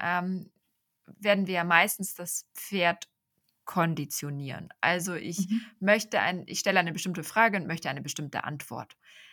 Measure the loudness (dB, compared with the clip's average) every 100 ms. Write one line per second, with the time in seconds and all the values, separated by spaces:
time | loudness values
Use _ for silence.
0 | -2 0 -2 -6 -8 _ _ _ _ _
1 | -20 -4 2 4 4 0 6 6 6 2
2 | -6 -8 -8 -8 -8 -16 -4 2 2 2
3 | -6 _ _ _ _ _ -4 0 2 0
4 | -4 -6 -6 -8 -8 -10 -14 -2 0 0
5 | -2 -6 -6 -4 -2 -2 -4 _ 2 2
6 | 2 0 0 -2 -6 -4 2 2 2 -2
7 | -6 -6 -2 4 4 2 -4 -4 -4 -6
8 | -8 -6 -6 -6 -6 -8 -10 -10 -12 -18
9 | _ -20 -20